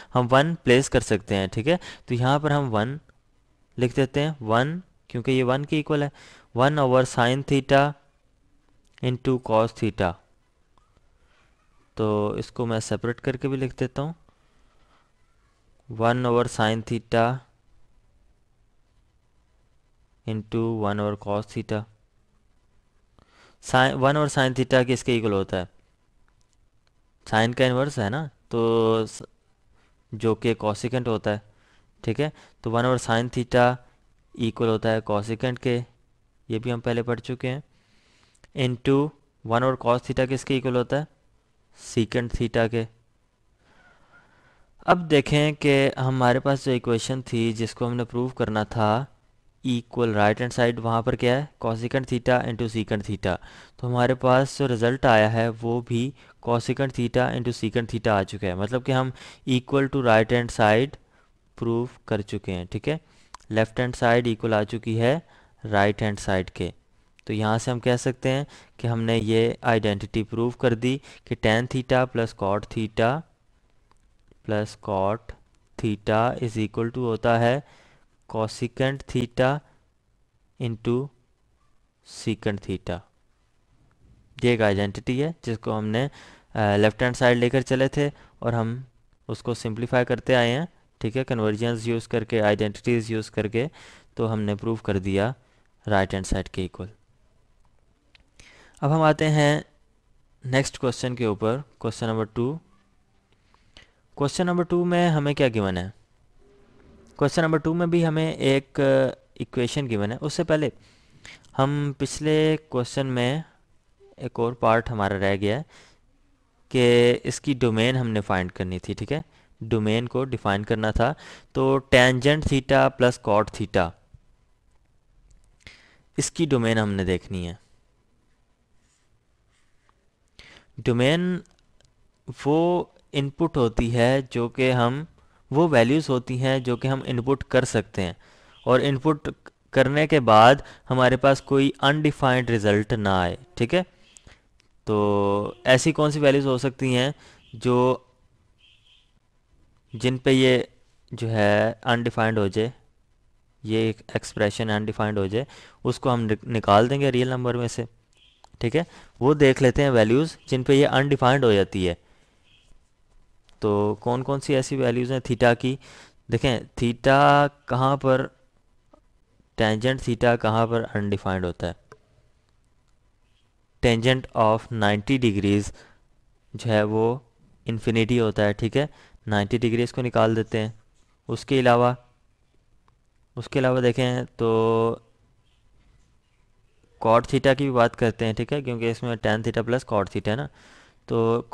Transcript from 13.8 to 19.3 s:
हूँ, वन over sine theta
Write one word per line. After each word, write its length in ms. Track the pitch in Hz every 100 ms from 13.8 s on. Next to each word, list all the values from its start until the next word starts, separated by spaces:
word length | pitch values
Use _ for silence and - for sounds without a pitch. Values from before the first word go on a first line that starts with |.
| 127 -
हूँ, 120 | 147 170 _ _ _ _ _ _ _ _ _ _ _ _ _ _ _ _ -
वन 380 | 110 117 123 123
over 180 | 120
sine 380 | 117 - 110 113
theta 420 | 110 117 - 117 117 127 - _ _ _ _ _ _ _ _ _ _ _ _ _ _ _ _ _ _